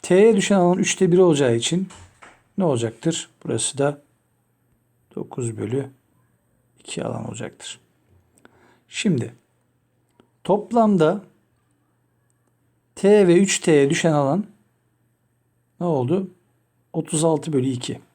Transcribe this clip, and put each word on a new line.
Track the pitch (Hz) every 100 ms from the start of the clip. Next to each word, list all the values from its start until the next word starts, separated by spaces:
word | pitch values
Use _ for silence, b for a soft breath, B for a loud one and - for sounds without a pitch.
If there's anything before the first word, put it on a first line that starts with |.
T'ye | - 180 220 202
düşen | - 196
alan | 175 180
üçte | - - 185
biri | 180
olacağı | 180 143 135 117
için | 117 170 190 - - _ b b _ -
ne |
olacaktır? | 180 123 113 - 165 165 - _
Burası | - 120 - 135
da | 143 143 _ _ _ _ _ _ _ _ _ _ _
dokuz | - - - 117 107
bölü | 107 131 131 _ _ _ _ _ _ _ _ _
iki | - -
alan | 117 117 110
olacaktır. | 113 - _ - - _ _ _ _ _ _ b b b b b
Şimdi | - 220 139 117 - _ _ _ _ _ _ _ _ _ _
toplamda | - 202 208 233 220 190 156 202 - _ _ _ _ _ _ _ _ _ _ _ _ _ _ _ _
T | - 196 208 185
ve | 175
üç | 196 -
T'ye | - 147 143
düşen | 165 170
alan | 147 135 170 208 _ _ _ _ _ _ _ _ _ _ _ _ _
ne | 175
oldu? | 147 123 185 185 _ _ _ _ _ _
Otuz | 165 156 156
altı | 165 156 160
bölü | 143 127
iki. | 123 - 123 _